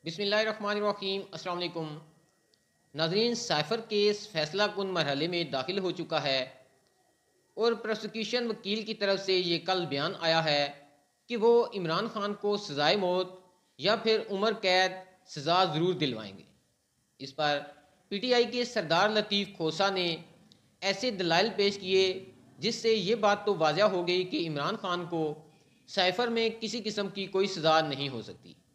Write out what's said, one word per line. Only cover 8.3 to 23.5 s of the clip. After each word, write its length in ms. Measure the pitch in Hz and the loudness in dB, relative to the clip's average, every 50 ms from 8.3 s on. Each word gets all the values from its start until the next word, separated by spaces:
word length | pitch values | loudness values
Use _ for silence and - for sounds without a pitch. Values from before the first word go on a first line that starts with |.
| - 247 240 233 | -2 -2 -2 -2
वकील 360 | 214 - - 190 208 220 214 | -6 -6 -4 -4 -4 -4 -4
की 100 | 214 220 | -6 -6
तरफ 260 | - 202 196 196 190 | -2 0 0 0 0
से 140 | 196 190 190 | 2 0 2
ये 240 | 185 180 170 170 165 | 2 2 2 -2 -2
कल 300 | 170 - 190 185 175 151 | 0 -2 -2 -2 -2 -2
बयान 220 | 139 139 143 170 190 - 165 | -2 -2 -2 -2 -4 -2 0
आया 160 | 165 160 165 | 2 2 4
है 340 | 160 156 147 143 143 143 - - - - _ _ _ _ _ _ _ _ | 4 4 2 2 0 0 -4 -10 -20 -20 _ _ _ _ _ _ _ _
कि 60 | 240 | -4
वो 360 | 233 202 233 233 233 233 - - | 2 4 6 6 6 4 2 -2
इमरान 320 | 202 180 165 160 175 214 233 | -4 -2 0 0 0 -2 -2
खान 260 | - 214 202 208 208 | -4 -4 -4 -4 -4
को 240 | 208 - 208 208 202 | -2 -2 0 0 0
सजाए 380 | 202 - 147 139 147 151 185 | -2 -6 -2 0 2 4 4
मौत 480 | 214 185 180 180 185 185 180 - - - _ _ _ _ _ _ - | 2 2 0 0 0 -2 -4 -8 -20 -20 _ _ _ _ _ _ -4
या 160 | 131 185 214 | 0 0 0
फिर 320 | 220 208 226 220 214 214 - | 2 2 2 2 2 0 -4
उम्र 200 | 202 190 202 226 | -2 0 0 0
कैद 400 | 214 214 - 190 180 185 185 185 185 - - - _ _ _ | 0 0 2 2 4 4 4 2 0 -6 -14 -18 _ _ _
सजा 500 | - - 151 135 156 170 180 190 175 151 | -14 -12 -6 0 2 4 4 4 4 2
ज़रूर 180 | 156 170 180 180 | 2 2 2 2
दिलवाएंगे। 500 | 139 151 139 120 110 107 101 95 98 - _ _ _ _ _ _ _ _ _ _ _ _ _ _ _ | 0 0 -2 -2 -4 -8 -12 -14 -16 -20 _ _ _ _ _ _ _ _ _ _ _ _ _ _ _
इस 100 | 135 135 | -16 -14
पर 340 | - - 151 147 147 143 143 - - - _ _ _ _ _ _ | -4 -2 0 0 0 0 -4 -8 -18 -20 _ _ _ _ _ _
पीटीआई 360 | 202 202 220 254 247 240 240 | -6 -4 0 2 4 4 4
के 200 | 226 247 247 240 | 2 2 -2 -2
सरदार 460 | 233 - 220 180 151 160 170 196 214 | -2 -2 -4 0 2 4 4 4 4
लतीफ़ 380 | 214 214 208 214 202 202 202 190 - - | 4 2 0 2 0 -2 -2 -2 -4 -4
खोसा 320 | 165 156 156 - 196 196 | -2 -2 0 2 0 2
ने 280 | 196 185 180 175 165 165 - - - _ - _ - _ _ _ _ _ - | 2 0 -2 -2 -2 -4 -8 -18 -20 _ -20 _ -20 _ _ _ _ _ -2
ऐसे 280 | 196 196 196 - 254 | -2 -2 0 0 -2
दलाइल 380 | 214 185 185 170 165 175 196 226 | -2 0 0 2 4 4 4 2
पेश 280 | 196 - 202 202 196 - | 2 2 2 2 2 0
किए 560 | 185 185 190 190 190 190 185 185 - - - - - - - - | -4 2 4 4 4 4 0 -4 -8 -16 -20 -20 -20 -20 -14 -6
जिससे 280 | 139 214 226 - - 233 | -4 -4 -4 0 2 2
ये 260 | 226 220 180 175 220 | 2 2 2 0 0
बात 280 | 226 208 208 208 208 - | 2 4 2 2 2 0
तो 80 | 214 | -2